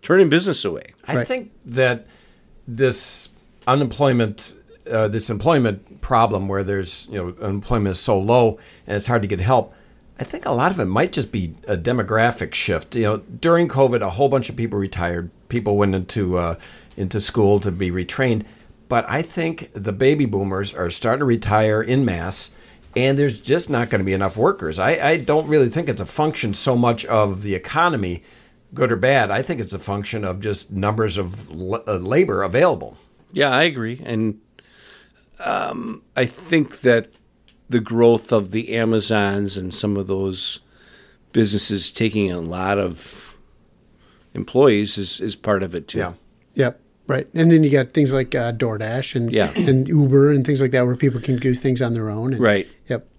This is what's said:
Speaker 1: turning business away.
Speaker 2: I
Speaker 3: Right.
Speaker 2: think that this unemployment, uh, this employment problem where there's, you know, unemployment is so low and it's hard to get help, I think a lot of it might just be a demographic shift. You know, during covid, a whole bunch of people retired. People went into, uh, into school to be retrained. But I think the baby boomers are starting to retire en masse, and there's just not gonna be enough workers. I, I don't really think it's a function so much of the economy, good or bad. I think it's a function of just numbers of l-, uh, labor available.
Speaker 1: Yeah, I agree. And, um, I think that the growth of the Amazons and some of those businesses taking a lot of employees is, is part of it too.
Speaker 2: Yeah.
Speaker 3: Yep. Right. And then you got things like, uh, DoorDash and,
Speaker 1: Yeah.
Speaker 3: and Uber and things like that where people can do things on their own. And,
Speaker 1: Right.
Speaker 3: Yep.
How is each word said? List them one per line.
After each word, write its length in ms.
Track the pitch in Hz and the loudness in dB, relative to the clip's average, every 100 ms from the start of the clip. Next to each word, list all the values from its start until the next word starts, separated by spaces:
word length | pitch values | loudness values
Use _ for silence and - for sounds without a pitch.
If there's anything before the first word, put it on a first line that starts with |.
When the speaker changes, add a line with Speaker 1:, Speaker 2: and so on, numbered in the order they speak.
Speaker 1:
turning 260 | - 180 175 | 4 6 6
business 360 | 156 190 147 | 4 2 -2
away. 280 | 101 80 - _ - | -4 -6 -12 _ -4
Speaker 2:
I 100 | 131 | -4
Speaker 3:
Right. 100 | 117 | -2
Speaker 2:
think 240 | - - _ - | -6 -8 _ -10
that 400 | 120 131 117 - _ _ _ _ - - | 0 2 0 -6 _ _ _ _ -20 -14
this 640 | 117 131 123 - - - _ _ _ - | 0 0 0 -6 -10 -14 _ _ _ 0
unemployment, 880 | 135 131 107 143 123 110 104 - - _ - - | 0 0 0 2 2 0 -4 -16 -20 _ -20 -6
uh, 160 | 113 110 | -2 0
this 220 | 107 107 | -2 -4
employment 720 | 107 131 156 117 98 - - | -2 2 4 2 -2 -10 -16
problem 480 | - 120 113 104 98 | -2 2 2 0 -2
where 160 | 98 | -4
there's, 420 | 95 98 92 - - | -2 -4 -4 -10 -10
you 80 | 107 | -8
know, 160 | 90 90 | -8 -8
unemployment 480 | 104 98 - 120 101 | -6 -6 -2 0 0
is 80 | 92 | -2
so 180 | - 101 | 0 0
low 400 | 101 123 117 107 - - - | 4 4 4 0 -14 -20 -6
and 100 | 104 | -4
it's 100 | 101 | 0
hard 160 | 120 | 0
to 60 | 101 | 0
get 100 | 95 | -2
help, 320 | 92 127 - - _ _ _ - | 2 2 2 -12 _ _ _ -14
I 60 | |
think 200 | 117 - - | -12 -8 -4
a 40 | |
lot 200 | 123 151 | 0 0
of 80 | 185 | 0
it 40 | 98 | -2
might 260 | 98 180 | 0 -2
just 180 | - 110 | -2 -4
be 240 | 107 87 82 - | -4 -6 -8 -6
a 80 | 92 | -4
demographic 760 | 82 123 98 110 117 117 85 | -2 -2 0 2 2 0 -6
shift. 420 | - - 85 - 120 | -6 -2 -4 -4 -2
You 60 | |
know, 120 | 107 107 - 117 | 0 0 -6 -4
during 280 | 165 170 170 | 2 4 2
covid, 340 | 135 135 117 | 4 4 4
a 80 | 98 | -2
whole 180 | 87 139 | 0 2
bunch 200 | 135 113 | 2 -2
of 80 | 113 | -6
people 220 | 113 101 | -4 -2
retired. 520 | 98 - 87 87 87 _ _ | -4 -2 -2 -2 -6 _ _
People 280 | 120 107 101 | -4 0 2
went 180 | 101 | 2
into, 420 | 95 90 - 92 90 | 0 -2 -4 -2 0
uh, 200 | 85 82 - - - - | -2 -4 -12 -20 -20 -8
into 240 | 95 104 | -4 -4
school 400 | - - 101 104 | -4 2 4 4
to 100 | 98 | 0
be 200 | 87 92 | -4 -4
retrained. 500 | 90 87 - 131 110 107 - - - _ | -2 -6 -2 0 0 -4 -18 -20 -20 _
But 200 | 117 - | -2 -2
I 140 | 135 | -4
think 480 | 165 - 165 160 139 | -4 -4 -6 -6 -12
the 200 | - 104 | -10 -8
baby 340 | 98 131 151 131 | 0 2 2 0
boomers 480 | 101 98 95 98 | 0 -2 -4 -6
are 160 | - 87 | -4 -6
starting 300 | 85 113 123 | -2 -2 0
to 40 | |
retire 580 | 143 117 101 107 110 107 | 2 0 2 2 4 2
en 220 | 110 127 | 2 2
masse, 460 | 123 87 85 - - - - - - | 2 0 -4 -6 -8 -10 -20 -20 -8
and 220 | 120 131 139 | -2 0 2
there's 200 | 143 104 | 0 0
just 300 | - 156 170 | -2 -2 0
not 180 | 127 113 | -2 0
gonna 160 | 107 | 0
be 80 | 95 | 0
enough 240 | 95 95 104 | 0 0 2
workers. 420 | 139 196 82 78 | 0 2 -4 -2
I, 120 | 101 165 139 | 0 2 2
I 60 | 160 | 0
don't 320 | 131 151 151 | 2 0 2
really 220 | 151 127 | 2 2
think 180 | 156 170 | 0 -4
it's 120 | 104 | -6
a 60 | 90 | -6
function 460 | - 156 - 113 | -2 -2 -2 -6
so 220 | 98 - 123 | -4 0 2
much 300 | 120 113 - | 2 0 0
of 360 | 113 104 95 | 2 2 -2
the 120 | 104 | -4
economy, 680 | 95 - 151 175 143 95 87 _ _ _ _ _ | -6 -4 0 0 0 -4 -6 _ _ _ _ _
good 180 | - 127 | -2 0
or 40 | 110 | 2
bad. 340 | 127 139 104 | 2 2 2
I 100 | 101 | -2
think 180 | 139 117 | -4 -6
it's 120 | 101 | -6
a 60 | 92 | -10
function 460 | - 101 101 113 | -6 -6 -6 -6
of 160 | 95 92 | -6 -6
just 300 | 107 101 - | -6 -6 -6
numbers 460 | 98 101 110 110 98 | -2 -2 0 0 -2
of 340 | 92 98 - | -6 -8 -14
l-, 320 | 80 92 113 - | -12 -6 -6 -4
uh, 80 | 98 | -4
labor 460 | 92 135 185 92 | 0 2 2 2
available. 560 | 95 104 175 104 62 - _ _ _ | 0 2 2 2 -8 -18 _ _ _
Speaker 1:
Yeah, 180 | 190 143 | -2 0
I 120 | 127 | 2
agree. 380 | 170 135 113 123 | 0 -2 -8 -8
And, 340 | - 113 110 104 _ - _ _ - - _ _ _ - | -6 -2 -2 -4 _ -20 _ _ -20 -20 _ _ _ -10
um, 580 | - - - - - - _ - | -6 -4 -4 -8 -12 -14 _ -2
I 100 | 123 | -2
think 560 | - - 165 139 - | -4 0 0 0 0
that 260 | 127 117 110 _ _ _ _ _ _ | 4 4 2 _ _ _ _ _ _
the 120 | 120 | -2
growth 500 | 104 117 117 117 - | 0 4 6 6 2
of 180 | 113 95 | 0 0
the 240 | 110 113 | -6 -4
Amazons 840 | 113 113 113 101 110 101 101 101 95 | -2 2 2 2 2 2 0 -4 -4
and 160 | 92 | -6
some 240 | - 104 101 | -2 -2 -2
of 100 | 95 | -2
those 540 | 95 98 92 - - _ _ - - - _ _ | -2 -2 -4 -6 -8 _ _ -20 -20 -20 _ _
businesses 580 | 117 107 101 - 101 - | 0 0 0 -2 -2 -4
taking 400 | - 113 107 101 | -2 -2 0 -2
a 100 | 87 | -4
lot 380 | 82 90 92 101 | -8 -6 -2 -2
of 600 | 92 82 - - - - _ _ _ _ _ _ _ _ _ | -2 -6 -14 -16 -18 -20 _ _ _ _ _ _ _ _ _
employees 640 | - - 123 139 104 104 - | -12 -4 4 4 4 0 -4
is, 220 | 95 - | -6 -6
is 160 | 101 101 | -8 -6
part 260 | 110 101 | -2 -2
of 120 | 92 | -2
it 140 | 85 73 | -8 -8
too. 100 | 113 | -6
Speaker 2:
Yeah. 140 | 92 85 _ _ _ | -6 -8 _ _ _
Speaker 3:
Yep. 260 | - 127 - _ _ - | 0 0 0 _ _ -4
Right. 200 | 135 139 | -4 -4
And 160 | 165 165 | 2 6
then 140 | 165 | 6
you 60 | 151 | 6
got 220 | 139 127 | 4 2
things 200 | - 143 | 0 2
like, 220 | 135 127 | 2 0
uh, 180 | 127 117 | -2 -2
DoorDash 600 | 113 120 104 110 120 135 135 | -2 -4 -4 -4 -6 -4 -4
and, 160 | 117 | 0
Speaker 1:
Yeah. 200 | 113 92 | 2 0
Speaker 3:
and 340 | - 175 131 131 | 2 4 4 4
Uber 440 | 156 139 139 143 | 4 6 6 6
and 140 | 143 131 | 4 2
things 140 | 139 | 0
like 100 | 135 | 2
that 160 | 127 123 | 2 2
where 100 | 123 | 2
people 240 | 139 123 | 0 0
can 160 | - 127 | -2 0
do 180 | 131 | 0
things 280 | 127 135 123 | 0 0 0
on 120 | 123 | 0
their 140 | 117 110 | -2 -4
own. 220 | 107 123 | -4 -4
And, 60 | 127 | 2
Speaker 1:
Right. 240 | 117 101 92 - - | 4 4 0 -14 -8
Speaker 3:
Yep. 180 | 120 - | -8 -8